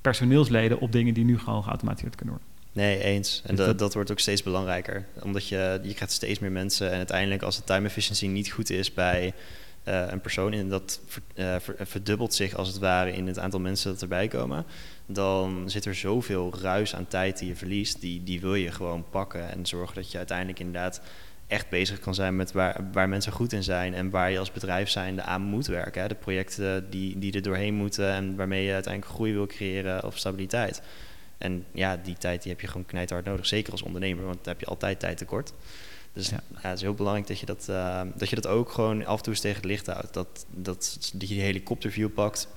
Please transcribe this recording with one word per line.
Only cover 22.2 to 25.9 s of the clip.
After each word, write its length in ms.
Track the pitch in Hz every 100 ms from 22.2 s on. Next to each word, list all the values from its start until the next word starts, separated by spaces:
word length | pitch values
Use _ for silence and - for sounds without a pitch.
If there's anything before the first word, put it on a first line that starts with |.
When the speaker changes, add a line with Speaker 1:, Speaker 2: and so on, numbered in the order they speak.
| 95 92
Speaker 2:
met 160 | 92
waar, 280 | 98 92 - 95
waar 160 | 98 95
mensen 240 | 98 101
goed 200 | - 120
in 100 | 110
zijn 320 | 92 90 90
en 160 | 90 95
waar 200 | 95 92
je 80 | 95
als 140 | 95
bedrijf 360 | - 95 90 101
zijnde 340 | - 92 95
aan 200 | - 92
moet 240 | 98 104 -
werken, 360 | 87 90